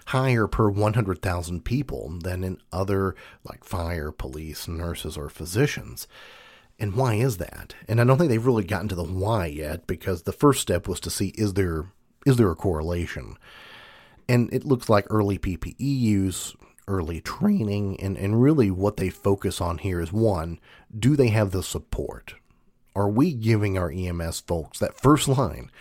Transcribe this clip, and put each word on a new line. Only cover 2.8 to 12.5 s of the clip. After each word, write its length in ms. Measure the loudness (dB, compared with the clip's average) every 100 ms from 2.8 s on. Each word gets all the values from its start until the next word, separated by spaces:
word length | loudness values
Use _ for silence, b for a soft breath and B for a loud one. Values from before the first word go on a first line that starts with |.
| 0 2 0 -2 B B
like, 220 | -18 -18
fire, 480 | -8 -6 -4 -4 -6
police, 560 | -8 -10 -10 -10 -10 -8
nurses, 480 | -6 -6 -6 -8 -10
or 120 | -12
physicians. 800 | -12 -6 0 0 -2 -10 -14 -16 B B B B B B -8
And 160 | -4
why 200 | 0 0
is 240 | 0 0 -2
that? 360 | -8 -12 -18 -16 -2
And 120 | 2
I 40 |
don't 140 | 4 6
think 120 | 4
they've 160 | 2 2
really 160 | 2
gotten 240 | 0 -4 -4
to 60 |
the 80 | -4
why 440 | -4 -2 0 0 -2
yet, 420 | -6 -8 -8 -8
because 340 | -6 -4 -4
the 100 | -6
first 280 | 4 4 4
step 260 | 2 -2 -2
was 140 | -6
to 100 | -6
see, 180 | -4 -4 0
is 180 | 0
there, 360 | 0 0 -2 -6 -14 _ _
is 120 | 2 6
there 160 | 4